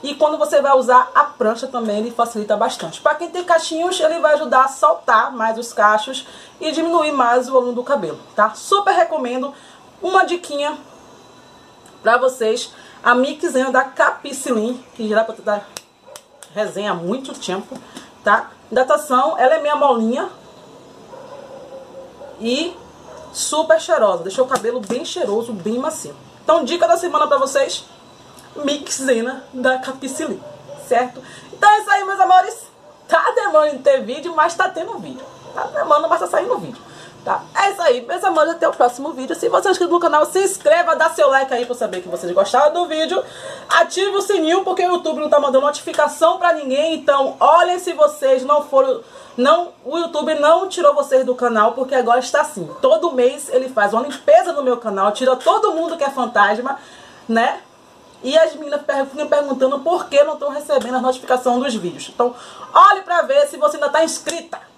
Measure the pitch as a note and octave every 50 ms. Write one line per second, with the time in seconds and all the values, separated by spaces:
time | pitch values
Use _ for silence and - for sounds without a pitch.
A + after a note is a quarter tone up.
0 | - C#4+ C#4+ - D#4 D4+ D#4 D4+ D4+ D4 E4 C#4+ C4+ C#4 C#4 C4 A#3+ A#3 B3 B3+
1 | B3+ - - C#4+ C#4+ C#4 - - A3+ G#3+ A#3 A#3 C4 - - A#3+ A3+ A3 G3+ G#3
2 | A3 A#3+ A#3 - A#3 A3+ - G#3+ G#3 G#3 G#3+ G#3 A3+ B3 - - - D#3+ - -
3 | - D4 D4+ D4+ F4 E4 - F4+ F4 - E4+ E4 D#4+ - E4 D#4+ E4+ F4+ F#4 -
4 | D#4+ D#4 E4 E4+ D4+ D4+ D4+ C#4+ D#4+ A#3+ C#4+ B3+ C4 C#4 C4+ - - D4+ D#4+ -
5 | - - A3+ A3 A#3+ C#4 C4 A#3 A3 A3+ A3 A3+ A#3 - - - G#3 G#3 G#3+ A3
6 | - C4 C4 - - - - - - - - - - D#4 C#4 D#4+ E4 E4+ E4+ E4+
7 | D4+ D4+ D4 C4+ B3 A#3 A#3+ B3+ B3 B3+ C4+ B3+ A#3+ B3 A#3+ A#3+ B3 B3+ C#4+ A#3
8 | F#3 D#3 C#3 - - - - - G#3 A3 - - - - F#4+ G4+ G4 G4 F4+ F4
9 | E4+ E4 D#4+ D4+ B3+ A#3+ B3 B3+ C4 C#4+ - - - - - - - - - -
10 | G4 F#4 F#4 F#4+ F#4 - F4 F4 - - D4 C#4+ C#4+ D4 D4+ - - - - -
11 | - - - - - - - - - - - - - - - - - - - -
12 | - G#3+ A#3 B3 B3+ B3+ B3+ - A3+ A3 A3 B3+ - - - - - - - -
13 | - A#3 B3 B3+ C4 C#4+ D4+ - - E4 C4 B3+ C4 C4+ B3 B3+ C4 C4 - -
14 | D#4+ D4 - - - C#4+ C#4 - - D4 B3 G#3+ G#3+ A#3+ B3+ B3+ - - - -
15 | A3+ G#3+ G#3+ G#3+ A3+ A3 A3 - - A3 G#3 G3+ - - - - - _ _ _
16 | _ - - - _ _ _ _ - - - G#3 G#3+ F#3 D#3+ F#3 G#3 G#3 F#3 E3+
17 | E3+ F3 A3 C4+ C4+ D4+ - - - - F3+ G3 G3 - C4 - - - - -
18 | - - - - - G#3 A3+ - - - - - - - A3+ B3 B3+ B3+ G3+ G3
19 | - - B3+ B3+ C4+ D#4 D#4+ - B3 C4 D#4+ D#4 D4 D4 D4+ C#4 D4 C#4 B3 A3+
20 | A3 A3 B3 C#4+ F4+ F4+ - - - - - - - - - - - - - -
21 | - - - - - - - - - - - - - - - - - - - -
22 | - - - - F#3+ - - - G#3 A#3 B3 C#4+ E4 F4 - - - - - -
23 | - - - - - - - - - - D4 D4+ D#4 D#4 D#4 D#4+ - - E4+ C#4+
24 | A3+ G3+ F3+ E3+ E3 G3 F#3+ - B3+ C4 C4 B3 G3+ A3+ A#3+ B3+ G#3 G3 A#3 B3
25 | E4+ - - F#4 D#4 G#3 G3+ A3+ A3+ A#3+ A3+ F#3+ E3 G#3 A3+ B3 C#4 D#4 D#4 -
26 | - - - - - - - - - - D#4+ E4+ C#4 A#3 E4 F4 - E4+ E4+ -
27 | F4+ F4 D4+ D4+ D4+ - - C4+ C4+ C4+ - F#3 F3+ - - - - - - -
28 | - - - - - - - - - - - C#4+ D4 C#4 D4 C#4+ C4+ - - C4+
29 | C4+ B3+ B3 A3+ A3+ B3+ C4+ C4+ - - - B3+ A#3+ B3+ C4 B3+ - C4+ C4 -
30 | C4+ C4 - - D#4+ C#4+ G3+ - - - - - - - - - - - B3 A#3
31 | B3+ B3 - - - - - - - - - - - G#4 G#4 G#4+ G#4 G4+ G4+ G4
32 | G4 F#4+ F#4+ F#4+ F#4+ F#4 F#4 F#4 F#4 G#4+ A#4 - - - _ _ - - - _
33 | - - - D#4+ - - - A#4+ G#4 F#4+ D#4 D4+ D4+ D4+ C#4+ - - D4 C4+ C4
34 | G#3+ G3+ C4 D#4 D4 F4 E4 D#4 D4+ E4+ - - F4+ F#4 - E4 F4 - G#4+ -
35 | - - B3+ - - - - - - - - - - - - - - D#4+ D4 D4+
36 | D#4+ E4 E4+ - F#4 F4 - - F#4 A#4+ B4+ - E3+ D3+ A#3 - - - - -
37 | - - - - - - F#3+ - - - - - G4+ G4+ F#4+ F#4 F4 D#4 B3 B3
38 | A#3 - E4+ F#4 - F#4+ E4+ D#4+ D4+ E4 E4 E4+ - - - - B3 B3 A#3+ -
39 | C#4 D#4 D4+ B3+ B3+ - E4 - - - - - - G4+ F#4 - F4+ E4+ E4+ F4
40 | E4+ D#4+ D4 D4+ D4+ D4+ - F#4 G4 F#4 F#4 - - D4 D#4 E4+ F4 E4 D#4+ C4+
41 | D#4 E4 - - D4+ C#4 C4+ C4+ C4+ C4 C4 A#3+ B3 A#3+ B3 - A3+ G#3+ F#3 F#3
42 | F3 F3+ F3 F3 F#3 F3 F3+ F#3+ G3+ - - B3+ D4 D4+ D#4 F4 F4 D#4 D#4 D#4
43 | D#4+ - F4+ - - - - - - - - - - - - - E4+ - - F4+
44 | G4 G4+ F#4+ G4+ - - G4+ F4+ D#4 D#4 E4+ F#4+ F#4+ F#4+ F#4 - F4 F4+ F4+ F4
45 | F4+ D#4+ D#4 D4+ D4+ D4 D4+ D4 D4 C#4 B3+ C4 C#4 D4 C#4+ - - E4 D#4+ -
46 | D4 C#4+ - - D#4+ E4 F4+ F#4 F4+ F4 E4 D#4 C#4+ C4 C4 C#4 D#4 E4 D#4+ -
47 | - - C#4 - - - - - A#3 C4+ D#4 F4 F4 F4+ F4+ F4 - F4+ E4 C#4+
48 | D4+ D4 - - C#4 C4 C4 B3+ B3+ C4+ D4 D4 C#4+ - C#4 C4+ C4+ C4 B3 -
49 | - - - - - - - A#3+ B3 C#4 D#4+ F4 F4 E4+ - _ _ B3 D4+ E4+
50 | E4 E4 - D4 D4+ - D#4 D4 D4 D4+ E4 F4+ F#4+ F#4+ - F4+ E4 C#4+ C#4+ D4
51 | C#4 - C4+ C4 C4 B3+ B3 - B3 A#3+ A3+ G#3+ G#3 A#3 A#3 C4+ C4 C4 C#4 B3+
52 | A#3+ A3+ A#3+ B3+ B3+ - - C#4+ D4+ - - G3+ E3 D3 - - - B3+ D#4 D#4+
53 | E4 E4+ C#4 B3+ A#3+ B3+ C#4+ D4 - - - B3+ C4 B3+ - A3 G3+ G3+ G#3+ A3+
54 | C4+ D4 - - - - D4+ F4 F#4 F4+ D#4 D4 C#4 B3+ A#3+ A#3 - A3 G3 G3
55 | G3 G#3 G#3 - B3+ B3+ C4 B3+ - D#4+ F#4+ A4 A4 G#4 D#4+ D#4+ E4 D#4+ E4 -
56 | C#4+ C#4 - C4 B3 A3 - G#3 G3+ G#3 G#3+ A3 B3 C4+ - - - - - -
57 | - - - - - - A3+ A3+ A#3 C4 - - - _ _ _ _ _ - -
58 | - - - - - B3+ C#4+ D#4+ D#4+ D#4+ D4+ - D4+ C#4+ D4 C#4+ C#4+ - C#4 C#4
59 | C4+ C4+ - D4 D4 - D4 D4 C#4+ C#4 C4 C4 C4 C4 C#4+ C4+ - E4 F4+ F4+
60 | - - C#4+ C#4+ D4 D4+ D4+ D4 C#4+ C#4+ C#4 D4 D4 - D4 C4 G#3 A#3+ B3+ B3+
61 | A#3+ C4 B3+ - - - B3+ B3 - B3+ A#3+ B3 C4 C#4 A3+ G#3 F3 F3 C3+ -
62 | - - - - A#3+ B3 - - - - - - - - - - - G4+ G4+ F#4+
63 | F#4+ F4+ F4 E4+ - A#3+ C4+ C#4+ C#4+ D4 - C4+ D4+ D4 D4 D4 D4 C#4 - D4+
64 | E4 D#4 - - - - E4 E4 - - - - - - _